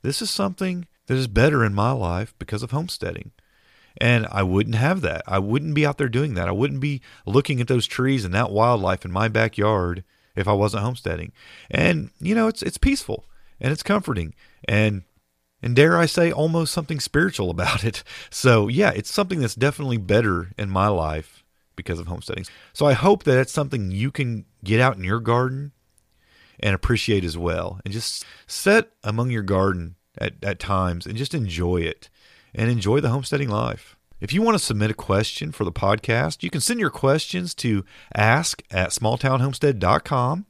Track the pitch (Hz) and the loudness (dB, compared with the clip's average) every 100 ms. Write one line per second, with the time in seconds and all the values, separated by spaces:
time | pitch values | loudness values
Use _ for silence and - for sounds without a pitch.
0 | - 143 220 - 196 185 190 180 175 _ | -4 -4 -4 -2 -2 -2 -4 -4 -8 _
1 | _ 131 127 101 135 147 113 101 113 131 | _ -2 0 4 4 4 2 2 0 0
2 | 87 87 107 _ - 107 120 135 175 - | -2 -2 -4 _ -8 -6 -4 -4 -6 -6
3 | 87 85 - _ _ _ _ _ _ - | -8 -8 -14 _ _ _ _ _ _ -2
4 | 117 120 110 98 95 95 110 113 135 190 | 2 2 0 -2 2 2 2 2 2 0
5 | 98 80 - 98 98 120 156 151 147 143 | -2 -4 -2 -2 0 -2 0 0 0 0
6 | 139 120 151 95 87 95 139 139 143 139 | -2 0 -2 -2 -2 0 -2 -2 -4 -6
7 | - - - 113 - 135 120 127 107 - | -10 -16 2 2 2 -2 0 0 0 -2
8 | 131 135 98 92 113 101 117 120 95 95 | 0 0 0 -2 0 2 2 4 2 -2
9 | - 107 113 110 110 - 104 107 90 87 | -2 -2 0 2 0 0 0 2 0 -4
10 | - _ _ - 98 101 104 104 104 123 | -10 _ _ -4 0 2 2 0 -4 -4
11 | - 85 82 _ - - - - 170 165 | -6 -6 -8 _ -20 -20 -6 0 2 0
12 | - _ 170 220 220 220 - - 269 277 | -4 _ -2 0 0 -2 -8 0 0 0
13 | - 104 - - - - 127 151 - 202 | -4 -10 -10 -20 -20 -6 -4 -4 0 -2
14 | - 104 78 - _ _ - 101 110 98 | 0 -4 -4 -10 _ _ -2 2 2 0
15 | - _ _ _ _ _ 117 120 156 170 | -10 _ _ _ _ _ 0 6 6 6
16 | 165 - 170 - 160 165 160 - 156 156 | 4 4 2 2 0 0 0 -2 -4 -6
17 | - 147 185 - 92 85 87 - 104 - | -2 0 0 0 -4 0 -2 0 -2 -4
18 | - - - - 131 117 104 123 202 98 | -14 -18 -14 2 6 6 4 2 2 0
19 | - - 190 180 120 - 139 - 139 117 | -4 -2 -2 0 -2 0 -2 0 -4 -4
20 | 92 104 110 87 87 104 101 95 101 95 | 2 2 4 -2 -4 -8 -2 2 2 2
21 | 78 78 - _ _ _ _ - 95 87 | 0 -4 -8 _ _ _ _ -14 -6 -6
22 | 87 87 - - 95 - - - 143 123 | -6 -10 -8 -10 -10 -16 -20 0 2 4
23 | 160 208 - 127 123 - 139 131 95 95 | 4 4 4 2 2 -2 -2 -2 -4 -2
24 | 127 - 127 113 - _ 95 110 127 101 | -4 -2 -4 -6 -10 _ 0 4 4 2
25 | 90 117 117 120 127 131 143 _ _ _ | -2 -2 0 0 0 -4 -10 _ _ _
26 | _ _ _ _ _ _ 104 95 - 117 | _ _ _ _ _ _ -2 0 2 0
27 | - 104 87 82 85 85 87 95 98 104 | 2 0 0 -4 -2 -2 -4 -8 -8 -8
28 | - - - - _ - 190 220 - _ | -8 -10 -14 -20 _ -2 4 4 4 _
29 | 104 107 127 117 98 98 98 92 85 85 | -4 -2 0 -2 2 2 2 0 -6 -12
30 | _ - - - 98 95 - 98 92 87 | _ -8 -8 -4 -6 -6 -2 0 0 -2
31 | 85 107 139 165 104 82 87 90 85 - | -6 -8 -4 -4 -4 -2 0 0 -2 -6
32 | - _ _ _ _ - 113 120 98 131 | -18 _ _ _ _ -2 0 0 2 2
33 | 143 127 131 147 139 104 120 - - _ | 2 -2 -2 -4 -2 -2 -2 -6 -12 _
34 | _ - - 160 226 208 - 104 107 110 | _ -14 -4 0 2 2 0 0 0 -2
35 | - 98 110 - 78 - 90 - 98 101 | 0 0 0 -4 -10 -4 -4 0 0 0
36 | - 113 147 - - 147 - 240 180 - | 0 0 0 -4 -6 -2 -2 0 -2 0
37 | - 160 - 180 180 - 123 101 - - | 2 2 0 -6 -6 -4 0 0 -2 -16
38 | - - 107 131 165 - - 95 92 - | -10 2 4 4 2 -6 -4 -2 0 0
39 | 113 120 135 131 131 135 147 113 92 - | 0 0 0 2 0 2 0 2 2 2
40 | - 135 123 170 | 2 0 0 -2